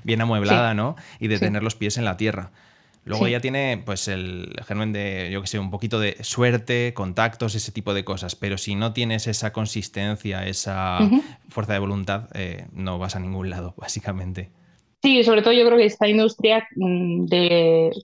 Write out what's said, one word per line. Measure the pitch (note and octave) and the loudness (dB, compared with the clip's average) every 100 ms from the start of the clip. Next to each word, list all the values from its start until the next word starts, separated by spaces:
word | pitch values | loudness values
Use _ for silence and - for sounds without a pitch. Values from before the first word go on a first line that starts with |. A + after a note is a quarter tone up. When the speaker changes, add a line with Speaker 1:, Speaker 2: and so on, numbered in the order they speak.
Speaker 1:
bien | - A2 | -2 0
amueblada, | A#2 G#2+ G2+ A2 A#2 | 2 2 2 2 2
Speaker 2:
Sí. | G#2 | 0
Speaker 1:
¿no? | A#2+ E3 - - | -2 -6 -16 -6
Y | G#2+ | -2
de | G#2 | 0
Speaker 2:
Sí. | |
Speaker 1:
tener | G#2 G#2 | 0 0
los | A2 - | -4 -4
pies | G#2 A#2+ | -4 -2
en | |
la | A2 F#2 | -4 -2
tierra. | G#2+ G2 F2+ _ _ _ _ _ | -2 -2 -10 _ _ _ _ _
Luego | - G#2 A#2+ | -6 0 0
Speaker 2:
Sí. | |
Speaker 1:
ya | A#2+ | 0
tiene, | B2+ C3+ C3+ A2 G#2+ | -2 -2 -2 -4 -6
pues, | F#2+ - | -6 -4
el | F#2+ F#2 F2+ - - - | -6 -6 -8 -10 -14 -8
germen | G#2 G#2+ | -4 -2
de, | G#2 G2+ F#2+ F2+ | -4 -6 -6 -6
yo | G2 | -6
qué | G2 | -4
sé, | G#2+ | -4
un | G2 | -4
poquito | G2 A2+ A2 | -6 -2 0
de | G#2 - | -2 -4
suerte, | - - B2 A#2+ A2+ A#2+ A#2+ | -8 0 2 2 0 -2 -2
contactos, | A#2 F#2+ F2+ A2+ - A2+ | -4 -4 0 0 0 -4
ese | G#2+ - | -4 -6
tipo | A2 G#2 | -8 -4
de | G2 | -4
cosas. | F#2+ F#2 F2 - | -4 -8 -8 -8
Pero | G2+ G2 | -6 -6
si | - | -4
no | G2+ A2+ | -4 -2
tienes | A2 A#2 A2 A#2 | -2 -2 -2 -2
esa | G#2 G#2+ | -4 -4
consistencia, | A2 G#2+ A2 - - G2+ G#2+ G#2 F#2+ F#2+ | -4 -4 -6 -8 -6 -4 -4 -6 -6 -6
esa | G2+ - F#2+ F#2 F2+ | -6 -6 -2 -2 2
Speaker 2:
Ujú. | G3+ B3+ - - - | 4 4 2 -16 -10
Speaker 1:
fuerza | - G#2 | -6 -2
de | G2+ | 0
voluntad, | G2 G2+ F#2+ G2+ A2+ | 0 -2 -2 -6 -6
eh, | G#2 F2+ F#2 F2 | -8 -8 -8 -12
no | - F#2+ F2+ | -8 -6 -6
vas | F#2 F#2+ | -6 -6
a | |
ningún | F#2 F#2+ F#2+ | -6 -6 -6
lado, | F2+ F2+ | -6 -10
<laughs> | - | -12
básicamente. | - - - F#2 F#2 F#2 F#2 _ _ _ _ _ | -10 -8 -6 -6 -6 -8 -12 _ _ _ _ _
Speaker 2:
Sí, | C4+ B3+ | 4 6
sobre | A3+ G#3+ | 6 6
todo | A3 | 6
yo | B3 A#3 | 6 8
creo | A#3+ | 6
que | G#3+ | 6
esta | G#3 G#3 | 4 4
industria, | G#3+ G#3+ A3 A3 A3 A3+ - | 4 4 4 4 4 0 -2
mm, | F#3 F3+ F3 F3 F3 | 0 0 0 0 2
de, | F3+ F3 E3+ E3 E3 E3 - | 2 4 6 6 6 4 0